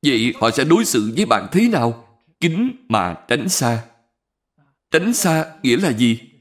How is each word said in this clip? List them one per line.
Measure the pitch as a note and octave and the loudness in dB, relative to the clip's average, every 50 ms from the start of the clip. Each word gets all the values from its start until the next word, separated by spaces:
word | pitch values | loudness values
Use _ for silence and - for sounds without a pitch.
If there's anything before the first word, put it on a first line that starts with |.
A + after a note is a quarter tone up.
| - | 0
Vậy | C#3+ C3+ A2 A2+ B2 A2 - | 0 0 2 0 0 -2 0
họ | - A#2 | 0 0
sẽ | A2+ - C3+ | 0 0 2
đối | D3+ E3 G#3 A3+ | 4 4 2 2
xử | - - B2 G#2+ G#2+ A2+ | 2 0 -2 -2 -2 -2
với | D3 G#3+ | -2 0
bạn | - A#2+ G#2 F#2+ G2+ - | 0 0 -2 -2 -2 0
thế | F3+ A3+ A#3+ | 2 2 2
nào? | A3 D#3+ A#2 A#2 A#2 A#2 - _ _ _ _ _ _ _ | 2 2 0 0 -2 -4 -12 _ _ _ _ _ _ _
Kính | - E3+ D#3+ F3 A#3 C4 B3 - _ _ | -2 -2 0 0 -2 -4 -4 -8 _ _
mà | - G#2+ F#2 F2+ E2+ E2 - - | -2 0 0 -2 -4 -8 -6 -4
tránh | - - B2 F#3+ | -4 -2 -2 -4
xa. | F3+ - C#3 A#2+ A#2 A2+ A2+ - _ _ _ _ _ _ _ _ _ _ _ _ _ _ _ _ _ _ _ _ | -4 -2 -2 -2 -2 -2 -6 -10 _ _ _ _ _ _ _ _ _ _ _ _ _ _ _ _ _ _ _ _
Tránh | - D#3+ F3 A3 A#3+ | -2 -2 0 0 -2
xa | - - F#3 D#3+ D#3+ D#3 - - - - | -2 0 0 0 0 -2 -4 -10 -6 -2
nghĩa | B2+ A#2 | 0 0
là | A#2+ G3 E3+ B2+ | 2 0 -2 0
gì? | G#2+ B2 A#2 A2+ A#2 - - _ _ | 2 2 2 0 0 -6 -20 _ _